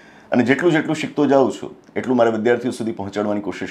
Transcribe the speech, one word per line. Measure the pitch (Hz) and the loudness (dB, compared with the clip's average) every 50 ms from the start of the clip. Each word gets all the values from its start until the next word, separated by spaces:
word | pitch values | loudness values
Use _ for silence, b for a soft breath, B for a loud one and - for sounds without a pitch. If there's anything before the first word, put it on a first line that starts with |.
| B B B B B B | B B B B B B
અને | - 123 123 | 0 2 4
જેટલું | 113 139 143 165 175 | 4 2 2 4 2
જેટલું | 151 156 151 151 156 | 2 2 0 -2 -4
શીખતો | - - 127 - - 147 | -6 -6 -6 -2 0 2
જાઉં | 131 139 135 135 110 | 4 4 4 4 2
છું | - - - - - - _ - _ | 0 -6 -12 -14 -16 -18 _ -10 _
એટલું | 101 104 113 131 120 | -8 -4 -2 2 2
મારા | 117 113 | 2 2
વિદ્યાર્થીઓ | 113 107 107 120 120 120 123 127 | 2 0 2 2 0 2 0 -6
સુધી | 113 - 113 110 | -6 -4 -6 -6
પહોંચાડવાની | 113 - 98 101 98 104 104 104 104 104 | -6 -6 -8 -8 -4 -4 -2 -2 -2 -4
કોશિશ | 101 92 90 - 95 90 | -4 -6 -8 -8 -10 -10